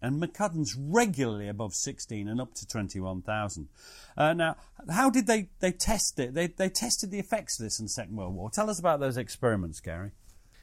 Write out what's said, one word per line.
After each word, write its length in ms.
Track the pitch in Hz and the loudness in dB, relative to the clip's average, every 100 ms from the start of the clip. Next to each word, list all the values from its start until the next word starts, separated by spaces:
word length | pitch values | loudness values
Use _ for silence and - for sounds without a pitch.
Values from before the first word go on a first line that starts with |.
and 180 | 123 147 | -2 -2
McCudden's 540 | 165 - 208 165 131 123 | -2 -2 -2 0 -2 -4
regularly 720 | 143 220 226 135 120 104 101 | 2 4 4 4 0 0 -4
above 240 | 104 107 | -4 -4
sixteen 540 | - 139 135 - 107 101 | -4 -6 -6 -8 -6 -4
and 120 | 120 | -4
up 120 | 123 | -6
to 120 | - - | -10 -6
twenty-one 560 | 113 98 95 95 92 | -4 -4 -4 -4 -4
thousand. 460 | 98 107 104 87 73 - - - - - | -4 -2 -2 -6 -12 -16 -20 -20 -8 2
Uh, 180 | 151 | 4
now, 220 | 170 160 - - - - | 4 0 -2 -12 -14 -2
how 180 | 185 269 | 4 6
did 180 | 247 214 | 6 4
they, 220 | 220 180 - | 2 2 0
they 100 | 180 | 0
test 460 | 180 - 220 - - | 2 2 2 2 -2
it? 160 | 127 | -2
They, 140 | 147 175 | 0 0
they 200 | - 190 | 0 0
tested 440 | - 233 - 196 | 0 0 -2 -2
the 60 | 202 | -4
effects 380 | 190 220 - - | -2 -2 -2 -4
of 60 | |
this 140 | 110 - | -4 -4
in 80 | 107 | -4
the 40 | |
Second 260 | - 92 107 | -6 -6 -6
World 180 | 92 | -4
War. 160 | 92 107 | -4 -2
Tell 180 | - 214 | 0 0
us 100 | 175 | 2
about 200 | 170 147 | 2 4
those 160 | 135 127 | 2 0
experiments, 640 | 110 - 123 104 85 76 | -4 0 2 2 0 -6
Gary. 300 | 87 85 101 - - - - - | -8 -8 -8 -12 -20 -20 -20 -20